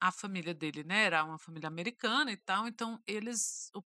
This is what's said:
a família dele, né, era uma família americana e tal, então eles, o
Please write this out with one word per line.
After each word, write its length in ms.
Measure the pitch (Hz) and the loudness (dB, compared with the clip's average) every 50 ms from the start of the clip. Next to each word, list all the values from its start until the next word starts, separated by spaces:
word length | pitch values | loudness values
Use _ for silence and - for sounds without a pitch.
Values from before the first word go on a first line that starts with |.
a 80 | 185 185 | 2 2
família 420 | - - - 202 196 185 156 170 | 2 0 -4 -6 -4 -4 -2 -2
dele, 300 | 170 147 160 151 147 156 | -2 -2 -2 -4 -2 -4
né, 220 | 147 160 190 214 214 | -2 2 4 4 6
era 180 | 190 170 156 | 6 6 4
uma 160 | 156 160 156 156 | 2 2 -2 -10
família 300 | - - 165 160 151 156 | -10 -12 -10 -6 -6 -6
americana 640 | 160 165 175 226 240 - - 220 226 277 302 254 | -4 -4 -4 -4 -4 -2 0 2 4 4 2 2
e 40 | 202 | -2
tal, 300 | 196 _ - 190 202 226 | -4 _ 0 2 2 0
então 340 | 240 220 - 233 226 233 220 - | 0 -2 -4 -4 -4 -4 -6 -6
eles, 640 | - 202 214 214 233 240 220 - - - - - - | -6 -4 -4 -4 -2 -2 -2 -2 -2 -4 -8 -10 -12
o 80 | - 202 185 | -12 -12 -12